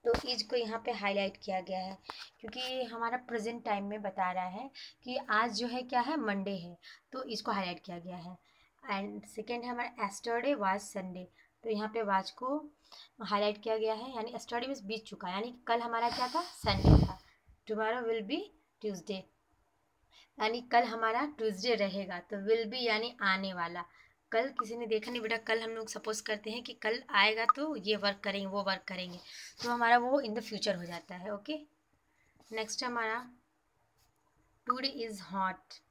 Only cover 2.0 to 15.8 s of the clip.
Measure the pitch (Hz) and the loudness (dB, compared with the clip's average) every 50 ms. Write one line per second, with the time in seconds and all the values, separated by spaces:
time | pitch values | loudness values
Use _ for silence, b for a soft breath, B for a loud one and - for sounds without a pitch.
2 | B B B B B B B _ - 220 214 254 254 254 254 262 247 220 233 226 | B B B B B B B _ -12 -10 -8 -6 -6 -4 -2 -4 -4 -4 -2 -2
3 | 233 233 240 247 247 - 233 226 202 233 233 233 - 233 208 202 202 202 208 214 | 0 0 0 -2 -4 -2 -2 -2 0 -2 -4 -2 0 0 0 0 0 -4 -4 -4
4 | 202 196 190 202 185 180 180 185 180 185 185 214 262 277 B B B B B B | -4 -4 0 0 0 2 2 0 -2 -2 -4 -8 -10 -10 B B B B B B
5 | - 247 247 269 - - 208 214 233 240 202 208 240 240 240 254 254 247 262 247 | -10 -6 -6 -6 -2 2 4 4 4 2 0 -2 -2 -2 -2 -4 -4 0 0 0
6 | 247 269 320 302 226 208 202 196 190 202 196 185 170 175 175 B B B B B | 2 2 0 0 0 0 0 0 0 -2 -4 -4 -6 -10 -14 B B B B B
7 | B _ - 262 262 254 226 214 - 247 214 196 185 180 175 165 - 185 175 175 | B _ -10 -8 -6 -6 -6 -4 -2 -2 0 0 0 -2 -4 -6 -8 -10 -10 -10
8 | 170 180 175 170 165 175 185 - b b b b b b b _ - 262 202 196 | -8 -10 -10 -10 -10 -12 -14 -14 b b b b b b b _ -6 -4 -4 -2
9 | 202 202 208 208 - - - 220 214 240 240 240 233 247 247 240 240 - - - | -2 -4 -6 -10 -12 -10 -10 -10 -6 -4 -4 -4 -4 -4 -4 -4 -4 -6 -4 -4
10 | 214 196 - - - 233 233 240 240 277 285 220 202 190 190 208 - - - 196 | -4 -4 -4 -6 -2 0 0 2 2 2 2 2 2 2 2 0 -2 -6 -8 -6
11 | 185 185 180 180 180 b b b b b b _ - 226 220 202 214 214 214 226 | -6 -6 -8 -10 -12 b b b b b b _ -4 -2 0 0 -2 -2 0 0
12 | 220 202 196 190 190 - - - 247 254 285 302 294 294 _ _ B B B B | 2 4 2 2 2 -2 -10 -6 -2 -2 -2 -2 -4 -8 _ _ B B B B
13 | B B B - 226 185 208 202 208 208 208 208 - 226 220 220 220 220 220 214 | B B B -12 -2 0 2 4 4 2 2 0 -2 0 0 2 2 0 0 -2
14 | 233 269 262 233 220 240 247 - - - 240 233 247 262 277 254 196 196 226 214 | -4 -6 -6 -6 -6 -4 -6 -10 -8 -4 -4 -4 -2 -2 -6 -6 -4 -6 -6 -6
15 | - - 196 - - 180 185 196 220 247 247 - _ - 233 240 | -6 -10 -12 -8 -6 -4 -4 -4 -4 -6 -8 -10 _ 0 0 0